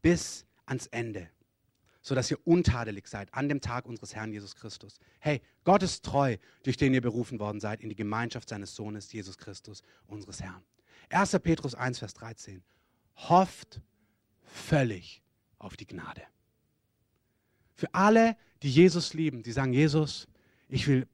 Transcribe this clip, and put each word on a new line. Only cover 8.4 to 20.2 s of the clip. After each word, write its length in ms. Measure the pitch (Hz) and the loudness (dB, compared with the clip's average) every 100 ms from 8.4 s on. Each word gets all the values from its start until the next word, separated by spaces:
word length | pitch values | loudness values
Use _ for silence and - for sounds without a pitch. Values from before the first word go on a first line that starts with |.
| - | -10
seines 260 | 107 98 - | -12 -10 -12
Sohnes 360 | 107 107 101 | -10 -10 -12
Jesus 280 | 110 95 92 | -14 -14 -16
Christus, 420 | - 95 - 101 _ _ _ | -18 -18 -18 -20 _ _ _
unseres 360 | 104 92 - | -16 -16 -14
Herrn. 220 | 95 92 _ _ _ _ _ | -14 -14 _ _ _ _ _
Erster 300 | 175 196 185 | 0 2 0
Petrus 340 | 170 160 139 | 0 0 -2
eins, 240 | 120 127 123 | -6 -6 -6
Vers 160 | 107 | -12
dreizehn. 480 | - 110 113 - 95 _ _ _ _ _ _ | -14 -18 -18 -18 -20 _ _ _ _ _ _
Hofft 680 | - 175 190 - - - - _ _ _ _ _ | 4 4 4 -2 -18 -20 -20 _ _ _ _ _
völlig 800 | _ - - 156 127 95 - - _ _ _ _ | _ -18 0 0 2 -4 -14 -20 _ _ _ _
auf 180 | 98 - | -18 -16
die 120 | - | -14
Gnade. 340 | 87 82 - - _ _ _ _ _ _ _ _ _ _ _ _ _ _ | -14 -14 -16 -20 _ _ _ _ _ _ _ _ _ _ _ _ _ _
Für 200 | _ 175 | _ -4
alle, 440 | 175 202 226 226 220 _ _ | 4 6 8 6 2 _ _
die 80 | 143 | 2
Jesus 460 | 131 180 170 - 156 | 8 8 6 -4 -4
lieben, 260 | 160 123 | -4 -4
die 100 | 113 | -6
sagen, 220 | 117 131 | -2 0
„Jesus, 540 | 127 151 151 151 - | 4 4 4 0 -4